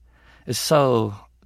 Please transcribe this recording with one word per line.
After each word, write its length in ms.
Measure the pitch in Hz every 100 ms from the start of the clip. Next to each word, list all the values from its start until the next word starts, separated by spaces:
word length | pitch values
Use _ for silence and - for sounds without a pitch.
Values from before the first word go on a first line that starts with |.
| _ _ _ - -
is 120 | 113
so 560 | - 151 135 120 107 101 - _